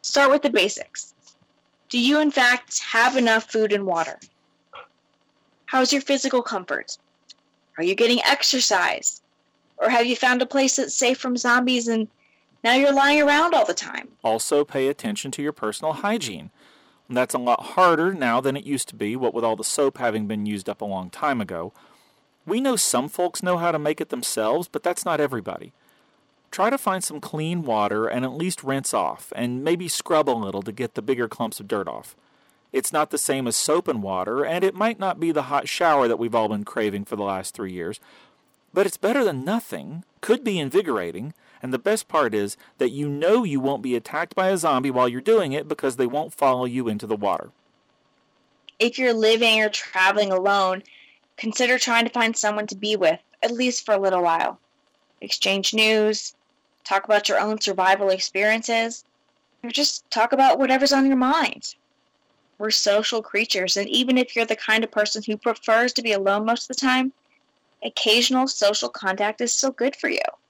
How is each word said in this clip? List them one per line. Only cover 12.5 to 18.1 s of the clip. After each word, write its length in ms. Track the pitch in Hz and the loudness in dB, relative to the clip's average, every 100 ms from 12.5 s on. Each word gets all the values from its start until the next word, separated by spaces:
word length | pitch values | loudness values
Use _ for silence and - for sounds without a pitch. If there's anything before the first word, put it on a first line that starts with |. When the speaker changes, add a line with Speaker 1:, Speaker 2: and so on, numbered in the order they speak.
| _ | _
Speaker 1:
now 80 | 233 | 2
you're 200 | 254 285 | 4 4
lying 300 | 277 277 294 | 4 4 4
around 320 | 294 294 339 | 4 4 4
all 100 | 320 | 4
the 80 | 214 | 2
time? 360 | 175 - - - _ | -2 -6 -12 -14 _
Speaker 2:
Also, 400 | 113 110 - 147 | -2 0 2 2
pay 240 | 147 139 135 | 2 0 0
attention 420 | 143 117 104 139 | -2 -4 -6 -8
to 100 | 131 | -6
your 100 | 147 | -6
personal 400 | 147 107 - 156 | -4 -6 -4 -6
hygiene. 580 | 143 202 226 135 87 82 _ _ _ _ _ _ | -4 -2 -2 -4 -10 -14 _ _ _ _ _ _
That's 260 | 127 123 | 0 0
a 40 | 135 | 0
lot 220 | 123 120 | 2 0
harder 520 | - - 185 160 175 | 0 4 4 6 2